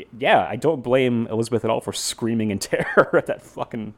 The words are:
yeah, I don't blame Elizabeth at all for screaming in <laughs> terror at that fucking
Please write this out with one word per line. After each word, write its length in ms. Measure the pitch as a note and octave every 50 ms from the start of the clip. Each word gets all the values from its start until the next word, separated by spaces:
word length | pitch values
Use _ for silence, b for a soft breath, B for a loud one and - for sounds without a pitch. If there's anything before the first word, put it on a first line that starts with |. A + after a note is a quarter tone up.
| F2+ - B2
yeah, 300 | A2 C3+ F#3 G#3+ A#2 F2+ D#2
I 60 | G#2
don't 260 | - - D#3 E3 C3
blame 460 | A2+ B2 B2+ C3+ C3 B2+ A#2+ A2+ A#2
Elizabeth 360 | - A2 A2+ A2+ A2+ B2 A2 -
at 60 | A2
all 120 | A#2 B2
for 120 | - - -
screaming 560 | - - - - - A#2+ A2 A#2 A2+ G#2+ G#2+
in 100 | G2 G2+
<laughs> 0 |
terror 560 | - - - E3+ E3 - - - - - -
at 120 | D3+ -
that 140 | - - -
fucking 520 | - - - B2 B2 - - A#2 G#2+ G#2+ G#2+